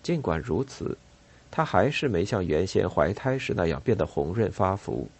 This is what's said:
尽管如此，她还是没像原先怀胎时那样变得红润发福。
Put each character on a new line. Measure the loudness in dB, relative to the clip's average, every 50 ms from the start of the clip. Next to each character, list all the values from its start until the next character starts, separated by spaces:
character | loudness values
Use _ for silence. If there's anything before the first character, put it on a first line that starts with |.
尽 | -2 -2 -2 0
管 | 0 0 0 0
如 | 0 -2 -2 -2 -2
此， | -4 -8 -8 -6 -6 -6 -8 -12 -20 -20 _ -20 -20 -20 -20 -20 -8
她 | -2 -2 -2
还 | 4 4 4 4 4
是 | 2 0 -2 0
没 | 0 0 0
像 | 0 0 -2 0
原 | 2 2 2 2
先 | 2 2 2 2 2
怀 | 2 2 2 2
胎 | 0 -2 -2 -2 -2 -2
时 | -2 -4 -2
那 | 0 0
样 | 0 0 -2
变 | 0 0 2
得 | 2 0
红 | -2 0 -4 -2 -2
润 | 0 -2 -2 -2
发 | 0 0 0 0 0
福。 | -2 -4 -6 -6 -4 -6 -8 -12